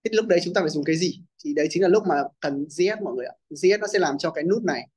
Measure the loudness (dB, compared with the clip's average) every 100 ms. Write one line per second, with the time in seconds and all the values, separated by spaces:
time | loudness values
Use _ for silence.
0 | -2 0 2 2 2 0 0 -2 0 0
1 | -2 -4 -16 _ -4 -2 0 2 4 4
2 | 4 0 -2 -6 -6 -4 -6 -2 -2 0
3 | -6 -6 -8 -12 -16 0 2 2 0 0
4 | 0 0 -4 -2 0 0 0 -4 -8